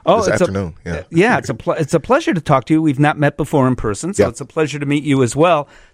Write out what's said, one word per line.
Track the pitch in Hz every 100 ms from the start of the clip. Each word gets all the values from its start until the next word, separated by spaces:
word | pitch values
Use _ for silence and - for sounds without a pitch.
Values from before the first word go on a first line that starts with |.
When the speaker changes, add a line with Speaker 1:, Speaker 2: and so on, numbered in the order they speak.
| -
Speaker 1:
Oh, | 208
Speaker 2:
This | 202
Speaker 1:
it's | -
a | 180
Speaker 2:
afternoon, | 98 92 - -
yeah. |
Speaker 1:
uh, | 85 -
yeah, | 165 214 185
it's | -
a |
pl-, | 123 -
it's | 165 151
a | 160
pleasure | - 269 330
to | 190
talk | - 135 -
to |
you. | 156
We've | 160 131
not | 147 147
met | 147 -
before | 151 151 131
in | 127
person, | 113 101 165
so | 202
Speaker 2:
Yeah. | 95
Speaker 1:
it's | -
a | -
pleasure | - 156 147
to | 143
meet | 143
you | 156 135
as | 120 135
well. | 170 160 143 - -